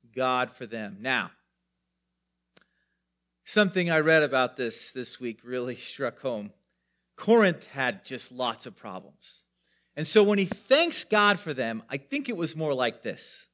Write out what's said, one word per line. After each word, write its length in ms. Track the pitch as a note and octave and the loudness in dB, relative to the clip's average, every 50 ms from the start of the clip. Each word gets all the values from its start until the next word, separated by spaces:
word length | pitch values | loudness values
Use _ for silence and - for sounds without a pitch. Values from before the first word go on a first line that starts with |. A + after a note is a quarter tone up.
| _ A#2 A2+ | _ _ _
God 380 | B2 B2+ B2+ B2+ B2+ B2+ A#2 | -2 0 0 0 0 -2 -4
for 140 | - - B2+ | -6 -16 -14
them. 320 | G#2 A2+ A2+ G#2+ G2+ G2 G2 | -12 -10 -10 -10 -10 -12 -10
Now, 320 | A2 C3 C3 A#2+ F#2 F2+ - _ _ _ _ _ _ _ _ _ _ _ _ _ _ _ _ _ _ _ _ _ _ _ _ - _ _ _ _ _ _ _ _ _ _ _ _ _ _ _ _ _ | -4 -2 -2 -2 -2 -4 -10 _ _ _ _ _ _ _ _ _ _ _ _ _ _ _ _ _ _ _ _ _ _ _ _ -20 _ _ _ _ _ _ _ _ _ _ _ _ _ _ _ _ _
something 440 | - - G#3+ G#3 F#3 F3 F#3 F3 E3+ | 0 2 2 2 4 2 0 0 2
I 100 | E3 D#3 | 2 2
read 220 | D3+ D#3+ D#3+ D#3+ | 4 6 6 6
about 360 | D3+ C#3 C3 C3 B2+ B2 - | 4 4 2 2 0 0 -2
this 340 | - B2+ A2+ - - - - | -4 -6 -4 -4 -4 -4 -6
this 280 | - C3 B2 - - - | -6 -8 -10 -10 -10 -8
week 200 | B2+ A#2+ A2 _ _ | -8 -10 -10 _ _
really 320 | A#2+ B2+ B2+ B2 B2+ A#2+ | -8 -6 -6 -6 -6 -8
struck 440 | - - - - - C#3 A#2+ - - | -10 -10 -14 -8 -6 -6 -6 -6 -6
home. 320 | - C3+ A#2+ G#2+ G#2 G2+ - _ _ _ _ _ _ _ _ _ _ _ _ | -6 -6 -6 -6 -8 -12 -16 _ _ _ _ _ _ _ _ _ _ _ _
Corinth 520 | - - G#3 A3+ A#3 G#3+ F#3 E3 - - | -8 2 4 6 6 6 4 2 0 -8
had 360 | - - C#3+ C3 B2 A2 F#2+ _ | -14 -6 -2 -2 -2 -2 -4 _
just 300 | - C3 A#2+ - - B2+ | -12 -12 -10 -12 -14 -8
lots 320 | B2 B2+ A#2+ A2+ - - | -4 -4 -4 -4 -6 -12
of 100 | B2 F#2+ | -18 -18
problems. 680 | _ - - F#2 F#2 F2+ C#2+ _ _ _ - - - _ _ _ _ _ _ _ _ _ _ _ | _ -14 -12 -12 -12 -14 -16 _ _ _ -20 -20 -20 _ _ _ _ _ _ _ _ _ _ _
And 100 | D3 D#3 | -6 -4
so 180 | - - G#3+ G#3 | 4 6 6 6
when 160 | G3+ G#3 G3 | 6 4 2
he 60 | G3 | 0
thanks 600 | E3+ - - - - C4 D4+ E4+ E4+ - - - | -2 -4 -10 0 2 4 4 4 2 0 -2 0
God 340 | - G#3+ G#3 G#3 G#3 G3+ E3+ | 2 4 4 6 4 4 2
for 140 | - D#3+ C#3+ | -2 -8 -4
them, 300 | B2+ B2 A2+ A2+ A2 - _ | -2 -2 -2 -2 -6 -8 _
I 60 | C3+ | -10
think 320 | C#3+ - _ C4+ D4 C#4 | -10 -8 _ -8 -6 -6
it 80 | B3+ A#3 | -6 -4
was 180 | E3+ E3+ D3+ - | -4 -4 -6 -4
more 200 | D#3 D#3+ D3+ C#3+ | -4 -2 -2 0
like 280 | B2+ B2+ A#2 A#2 - | 0 0 -2 -2 -4
this. 460 | _ A2+ F2 - - - - - - _ | _ -10 -10 -8 -10 -12 -12 -14 -16 _